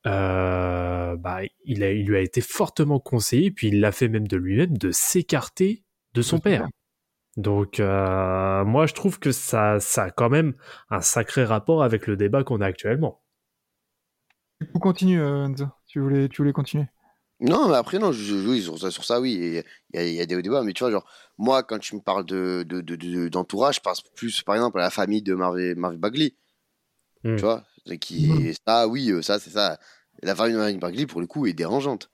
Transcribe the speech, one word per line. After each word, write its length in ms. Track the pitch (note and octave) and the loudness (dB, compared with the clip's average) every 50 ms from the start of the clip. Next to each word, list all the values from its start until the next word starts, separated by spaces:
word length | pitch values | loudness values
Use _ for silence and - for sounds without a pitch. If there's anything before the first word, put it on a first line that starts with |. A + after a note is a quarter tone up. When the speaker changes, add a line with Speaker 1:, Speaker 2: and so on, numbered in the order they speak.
| _ | _
Speaker 1:
Euh, 1080 | A2 G2 G2 G2 F#2+ F#2 F#2 F#2 F#2 F2+ F2+ F#2 F2+ F2+ F2+ F2 F2 F2+ F2 F2 F2 E2+ | 0 0 2 2 2 2 2 2 2 2 0 0 0 0 -2 -2 -2 -2 -2 -2 -4 -6
bah, 260 | E2+ F2 F2+ F2+ F#2 G2 G#2 _ _ _ | -6 -6 -8 -6 -6 -8 -10 _ _ _
il 200 | D3+ A#2+ G2+ G2 | -6 -2 0 0
a, 80 | G2 | 0
il 160 | G2 G#2+ G2+ | 2 0 2
lui 100 | G2+ G#2+ | 2 2
a 40 | F#2+ | 2
été 200 | F#2+ - - B2 | 2 2 0 -2
fortement 580 | - - - - - D#3 _ - D#3 D3 C#3+ C3 | -2 -2 -2 -2 -2 -2 _ 0 2 2 2 0
conseillé, 520 | - - - A#2 G#2 - - B2+ F3+ G3+ | 0 0 -2 0 0 2 2 2 2 2
puis 160 | F#3+ - - | 0 0 0
il 120 | G#2+ G#2 G2+ | 2 4 4
l'a 100 | G#2+ G#2 | 4 2
fait 160 | G2 - B2+ | 2 2 0
même 200 | A2+ A2 A2 G#2+ | 0 2 0 -2
de 80 | G2+ G2 | 0 -2
lui-même, 420 | F#2 F2+ F#2 G2 A2+ F3 F3+ D3 | -2 -2 0 2 2 2 2 0
de 140 | G2+ - F#2 | 0 0 -2
s'écarter 920 | F2+ - - - - F#3 E3+ - E3+ C3+ - - _ - F#3+ G3 A3+ - _ _ _ _ _ _ _ | 0 0 0 0 0 0 0 2 -2 -2 -2 -6 _ 0 2 2 2 -2 _ _ _ _ _ _ _
de 80 | A#2+ | 0
son 160 | A#2 - E3+ | 0 2 0
Speaker 2:
De 20 | D#3+ | 2
son 0 | |
Speaker 1:
père. 220 | - G#3 F#3 A2 | 2 2 2 2
Speaker 2:
père. 80 | E2 - - _ _ _ _ _ _ _ _ _ _ _ _ | 0 -4 -10 _ _ _ _ _ _ _ _ _ _ _ _
Speaker 1:
Donc, 420 | A2 G2 G#2 G2+ G2+ G2+ F#2+ - - | -4 0 2 2 2 0 0 0 0
euh, 840 | G#2 F#2+ G2 G2 F#2+ F#2+ F#2 F#2+ F#2+ F#2 F#2 F#2+ F#2+ F#2+ F#2+ G2 G2+ | 0 2 2 2 2 2 2 0 0 0 0 0 0 2 2 2 2
moi, 200 | G#2 A2+ C#3+ D#3+ | 2 4 4 2
je 60 | D3+ - | 2 0
trouve 260 | - - G3 F3+ - | -2 -2 -2 -2 0
que 120 | - C#3+ | -2 -2
ça, 480 | B2+ - - - - A2+ G#2 G#2+ G#2 G#2 | -2 -2 -2 -2 0 2 4 4 2 2
ça 240 | - - - - G2+ | 0 0 0 -2 -2
a 60 | F#2 | -2
quand 180 | - - A#2 A#2 | 0 0 2 4
même 240 | C3+ D#3 D#3+ D3+ C3 _ - - - - - _ | 4 4 2 2 -2 _ -14 -20 -20 -20 -8 _
un 120 | G#2+ F#2 | -6 -2
sacré 420 | E2 - - A#2+ A2+ - - C#3 B2 | 0 0 0 0 -2 0 0 0 2
rapport 380 | G#2+ A2 G#2+ - - E3 D#3+ C#3+ | 2 2 0 2 2 4 4 4
avec 240 | A#2+ A2 G2+ - | 2 2 0 0
le 80 | - G2+ | -2 0
débat 260 | F#2+ G#2 G2+ A#2 C#3 C3 | 2 2 2 2 0 0
qu'on 180 | - B2+ G#2 | 0 0 0
a 40 | G2+ | 0
actuellement. 540 | F#2+ F#2 - - G#2 A#2+ D3+ D#3+ A#2+ - _ _ _ _ _ _ _ _ _ _ _ _ _ _ _ _ _ _ _ _ _ _ _ _ _ _ _ _ _ E3 - - | -2 -2 -2 -2 -2 0 0 0 -2 -4 _ _ _ _ _ _ _ _ _ _ _ _ _ _ _ _ _ _ _ _ _ _ _ _ _ _ _ _ _ -14 -6 -4
Speaker 2:
On 40 | E3+ | 0
continue, 400 | - F#3+ F3+ - F#3 F#3 F#3 E3+ | 2 2 2 4 4 4 4 4
euh, 260 | D3+ C#3+ C#3+ C#3 C#3 | 2 2 0 0 -2
Enzo, 180 | C3+ C3+ C3+ C#3+ C#3 - _ _ | -2 -2 -4 -6 -8 -8 _ _
tu 120 | _ - D3 | _ -4 -2
voulais, 300 | C3+ C#3 C#3 C#3 C#3 C3+ | 0 2 2 2 2 0
tu 120 | - - C#3+ | 0 0 0
voulais 100 | C#3+ C3+ | 2 2
continuer ? 320 | - C#3 - - D3 C#3+ - _ _ _ _ _ _ _ _ _ _ | 0 -4 -2 -2 -2 -2 -4 _ _ _ _ _ _ _ _ _ _
Speaker 3:
Non, 280 | A#2+ A#2+ E3 - D4+ | 2 2 4 4 4
mais 80 | G3+ C#3 | 4 4
après, 240 | B2 A#2 - - F#3+ | 4 2 0 -2 0
non, 120 | A3 F#3 | 2 2
je, 120 | C3+ A2 G#2 | 0 0 -2
je, 240 | G2+ G#2 G2 F#2+ | -2 -2 0 2
oui, 140 | A2 B2+ A#2 | 2 0 0
sur 160 | F#2+ E2+ D#2+ D#2+ | 0 -4 -8 -6
ça, 100 | F#2 F#2 | -6 -6
sur 120 | E2+ - - | -6 -6 -2
ça, 160 | - A#2+ B2 | 0 0 0
oui, 140 | B2+ C3 A2+ | 0 0 -2
et 280 | F2+ F2 E2+ E2 E2 D#2 - - _ _ _ - | -2 -2 -2 -4 -4 -6 -8 -20 _ _ _ -4
il 60 | E2 | -4
y 0 | |
a, 60 | F2 | -2
il 60 | E2+ E2 | -2 -2
y 60 | E2 | -2
a 40 | E2+ | -2
des 160 | D#2+ F2+ F2+ | -2 -2 -4
débats, 220 | F2 G2 B2 C#3+ A#2+ | -2 0 0 0 0
mais 80 | G#2 F#2 | -2 -2
tu 100 | - B2 | -2 0
vois, 80 | B2 | 0
genre, 140 | G#2+ F#2+ - _ - - - _ _ | 0 0 -4 _ -20 -20 -20 _ _
moi, 240 | - G#2 B2 C3 C3 - | -2 2 4 4 4 2
quand 140 | - A2+ G#2 | 0 -8 -8
tu 160 | - - - | -8 -10 -12
me 40 | G#2 | -6
parles 240 | _ G2 F#2+ G2+ F#2 | _ -2 -2 -2 -2
de, 380 | E2 F#2 F#2 F#2 F#2 F2+ F2+ F2 | -4 -4 -2 -2 -2 -2 -4 -4
de, 120 | D#2+ F2+ F2+ | -6 -6 -8
de, 140 | E2+ D#2+ E2+ | -6 -8 -10
de, 320 | D#2+ E2 F2 F2 F2+ E2+ | -8 -8 -6 -4 -4 -4
d'entourage, 480 | E2+ D#2+ F2+ F2+ - - G2+ B2 C#3+ C#3 | -2 -2 -4 -4 -4 -2 0 2 2 0
je 40 | - | -2
pense 200 | - G2+ F2+ - | -4 -6 -6 -6
plus, 400 | - _ _ - A#2 A#2 G#2+ - - | -10 _ _ -10 -8 -6 -6 -6 -2
par 120 | - G2+ | -2 0
exemple, 240 | A2 A#2+ A#2+ - F#2 | 0 0 0 0 0
à 40 | F2 | -2
la 60 | F#2+ | -2
famille 320 | - - G2+ G2+ G#2 G#2+ | 0 -2 -2 -2 -2 -2
de 120 | G#2 F#2+ F#2 | -2 -2 -2
Marvin, 380 | F#2 F#2 F2+ F2+ F2+ F2+ F2+ F2 | 0 -2 -2 -2 -2 -4 -4 -4
Marvin 220 | F2 F2 F2+ E2+ | -4 -4 -6 -4
Bagley. 380 | E2 E2 G#2+ A#2+ D3 D#3 C#3 _ _ _ _ _ _ _ _ _ _ _ _ _ _ _ _ _ _ - | -4 -6 -4 0 0 -2 -2 _ _ _ _ _ _ _ _ _ _ _ _ _ _ _ _ _ _ -4
Speaker 1:
Hmm. 140 | A2+ A2+ | -4 -2
Speaker 3:
Tu 80 | G#2+ G2+ | 0 0
vois, 180 | G#2+ A2+ - - _ _ - _ | 0 -2 -2 -6 _ _ -20 _
c'est 120 | - F2+ E2 | -14 -12 -10
qui, 420 | - - E2+ - D3+ D3+ D#3 D3+ | -10 -8 -2 0 2 2 2 2
Speaker 2:
Hmm. 60 | C3+ D#2+ D#2+ - _ | 0 -2 -4 -4 _
Speaker 3:
ça, 200 | A2 A2+ A#2 A#2 | 2 2 4 4
oui, 240 | A2+ A#2 C#3 C3+ A2+ | 2 0 -2 0 0
euh, 100 | F#2+ E2+ | 0 0
ça, 180 | D#2 - G2+ G#2 | 0 0 -2 -2
c'est 120 | - - | -2 -6
ça. 280 | - G#2 G2+ F2+ D2+ - _ - - _ _ _ _ - - | -2 0 0 0 -2 -6 _ -20 -20 _ _ _ _ -8 -4
La 120 | F#2 G2 | -4 -2
famille 180 | G2 A2 A#2 A2+ | 0 0 0 0
de 60 | A2 | 0
Marvin 180 | G#2+ G#2 G2+ | 0 -2 -2
Bagley, 280 | F2+ F2 F2 F2 A#2+ D3 | -4 -6 -6 -4 -4 -6
pour 140 | C3 - E2+ | -6 -6 -8
le 60 | F2 | -8
coup, 180 | E2+ - D3+ C#3 | -6 -6 -2 -2
est 60 | G2+ E2+ | -2 -2
dérangeante. 560 | D#2+ E2+ E2 A2 C#3 C3+ C#3+ B2+ G2+ - _ | -2 -4 -2 -2 -2 -2 -2 -6 -6 -10 _